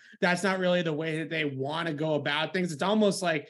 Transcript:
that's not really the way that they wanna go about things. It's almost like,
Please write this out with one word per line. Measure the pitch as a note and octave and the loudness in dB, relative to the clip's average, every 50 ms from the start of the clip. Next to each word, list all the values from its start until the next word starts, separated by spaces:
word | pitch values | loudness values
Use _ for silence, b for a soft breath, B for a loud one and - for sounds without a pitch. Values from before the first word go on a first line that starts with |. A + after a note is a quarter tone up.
| B B B B | B B B B
that's | - F3+ F3+ F3 F#3+ | 0 2 2 2 2
not | G3 F#3+ F#3 | 0 0 2
really | F#3 F3+ F3+ F3+ | 2 2 2 2
the | E3+ E3 | 2 0
way | D3+ D3 D#3+ E3 D#3 D#3+ | -2 -2 -2 -2 -2 -4
that | D#3+ D3+ | -4 -4
they | E3 D#3+ D#3 | -2 -2 -2
wanna | C#3+ C3+ C3 C3 C#3 D3+ E3 E3 E3 D3+ | -2 -2 -4 -4 -4 -4 -4 -4 -4 -2
go | C#3 D#3 D#3+ D#3 | -2 0 0 0
about | C#3+ C3 D3 C#3+ D3+ D#3+ D#3 - | 0 0 0 0 0 0 -2 -2
things. | F#3 F3+ F3 D#3+ | -2 -2 -2 -2
It's | C#3 F3 | -2 0
almost | F#3 G#3+ A3 G#3+ G3+ F3+ F#3 | 2 4 4 4 4 2 2
like, | F#3 E3+ D#3+ D3 C#3+ B | 0 -2 -2 -2 -4 B